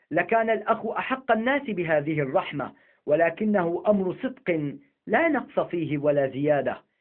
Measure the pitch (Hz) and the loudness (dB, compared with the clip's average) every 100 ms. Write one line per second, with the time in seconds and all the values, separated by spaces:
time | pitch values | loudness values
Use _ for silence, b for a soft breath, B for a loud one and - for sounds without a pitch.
0 | b 160 170 226 226 214 214 214 156 175 | b -4 0 0 2 -2 0 -2 -2 -6
1 | 185 262 - 220 240 277 277 180 165 156 | -4 -4 0 0 2 -2 -2 -4 0 0
2 | 143 151 135 175 - 143 120 - b b | 0 -2 0 0 -2 -6 -8 -10 b b
3 | - 156 165 165 214 202 170 349 214 202 | 0 2 2 2 2 2 2 0 2 2
4 | 180 151 262 - - 160 143 - b b | 2 -2 -6 -6 -2 -2 -2 -8 b b
5 | - 226 330 269 - 190 156 175 143 147 | -2 2 2 0 -2 -4 -2 -4 -2 0
6 | 147 143 135 127 147 143 127 98 _ _ | 2 2 0 0 2 2 0 -6 _ _